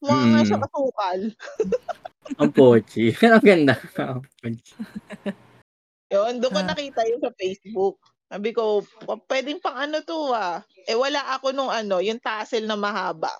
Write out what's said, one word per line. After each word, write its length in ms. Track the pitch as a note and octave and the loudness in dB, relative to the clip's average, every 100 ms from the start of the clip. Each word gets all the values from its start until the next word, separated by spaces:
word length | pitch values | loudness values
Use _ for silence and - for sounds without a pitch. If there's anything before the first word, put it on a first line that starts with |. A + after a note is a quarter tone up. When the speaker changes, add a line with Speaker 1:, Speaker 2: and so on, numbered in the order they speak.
Speaker 1:
mukha 160 | C#4+ C#4+ | 0 2
nga 240 | A#3 A3+ | 4 4
Speaker 2:
Mm. 60 | G#3+ | 4
Speaker 1:
siyang 160 | G#3 | 0
asukal. 560 | - D#4 C4+ - G3 F#3 G#3+ - - - F#3+ B4 | -2 -4 -4 -2 -4 -4 -6 -10 -10 -6 -4 -4
<laughs> 560 | - - - _ - - | -6 -14 -16 _ -12 -2
Speaker 2:
Ang 100 | D3 | 2
pochi. 600 | D3 C3 A#2 G#2 - A2+ - | 6 8 8 4 0 0 4
<laughs> 20 | A#3 | 6
Ang 160 | A3+ | 8
ganda. 340 | G3+ F3+ C#3+ B2 - | 8 6 6 2 -2
Ang 300 | - C#3 B2+ C3 | -8 -6 -8 -12
pochi. 400 | _ A#2 A2+ - - A3 - - G#3 - - _ _ _ _ _ _ - | _ -10 -10 -12 -16 -14 -14 -16 -14 -12 -12 _ _ _ _ _ _ -4
Speaker 1:
Yun, 320 | G3 A3 B3 | 0 0 0
doon 80 | B3 | -2
ko 100 | D4 | 0
Speaker 3:
Ah. 80 | - | -2
Speaker 1:
nakita 360 | - C#4+ C#4 | -4 -6 -4
yun 160 | A3+ F#4+ | -2 -2
sa 80 | C4 | -4
Facebook. 680 | - F#3+ F#3+ F#3+ A#3 G4 - _ _ _ | -6 -8 -8 -8 -2 -2 -2 _ _ _
Sabi 220 | F#3+ G#3 | -8 -6
ko, 300 | A#3 A3 G#3 | -2 -2 -2
"P-, 400 | F#3+ - - G#3+ - | -4 -12 -12 -10 -4
pwedeng 340 | C4 C4 E4 | -4 -4 -6
pang 160 | F#4 B3+ | -6 -6
ano 240 | C#4+ D#4 | -6 -6
to, 320 | D#4 E4 C#4+ | -6 -6 -4
ah." 320 | A#3+ F#3 E3+ - _ | -2 -4 -6 -12 _
Eh, 100 | - | -4
wala 260 | A3+ C4+ D4 C4+ | -2 -2 -2 -4
ako 180 | C4 C4 | -4 -4
nung 160 | C4+ C4 | -4 -2
ano, 320 | A3 G#3+ F#3 | -4 -2 -2
yung 160 | F#3+ A3+ | -2 -4
tassel 480 | B3+ G#3+ G#3+ A#3 | -6 -8 -4 -4
na 120 | A3 G#3+ | -4 -4
mahaba. 520 | G#3 G#3 F#3 E3 - | -4 -4 -6 -6 -8